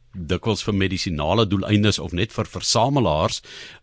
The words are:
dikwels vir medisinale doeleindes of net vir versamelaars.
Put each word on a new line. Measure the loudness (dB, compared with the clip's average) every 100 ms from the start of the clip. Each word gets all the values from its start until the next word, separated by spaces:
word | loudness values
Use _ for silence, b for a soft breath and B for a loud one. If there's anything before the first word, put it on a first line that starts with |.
| _
dikwels | -10 -4 -2 -2 -2
vir | 0
medisinale | 0 0 -2 -4 -2 0 2 2
doeleindes | 0 2 4 4 2
of | -2
net | -4 -4
vir | -4 -6
versamelaars. | -6 -2 2 2 2 2 2 0 -2 -12 B B B